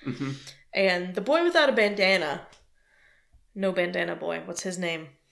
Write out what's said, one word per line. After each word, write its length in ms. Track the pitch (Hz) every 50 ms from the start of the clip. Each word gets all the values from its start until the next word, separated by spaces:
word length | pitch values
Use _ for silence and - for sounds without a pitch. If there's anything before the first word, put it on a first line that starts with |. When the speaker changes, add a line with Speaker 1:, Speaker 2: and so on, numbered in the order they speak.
| -
Speaker 1:
Mm-hmm. 260 | 135 127 - 139 135 135 139 - - - - _ _ -
Speaker 2:
And 420 | 190 196 190 180 180 180 185 180
the 60 | 214
boy 220 | 190 220 294 330 339
without 240 | 349 349 330 302 269
a 40 | 240
bandana, 760 | 220 214 202 202 196 190 190 190 185 165 151 139 175 - - - - _ _ _ _ _ _ _ _ _ _ _ _ _ _ _ - _ _ -
no 160 | 202 190 190
bandana 440 | 180 185 175 175 180 175 170 170 170
boy, 260 | 165 165 165 165 165 165
what's 160 | 185 175 -
his 160 | - 190 180 175
name? 300 | 180 170 165 160 156 147 - _ _ _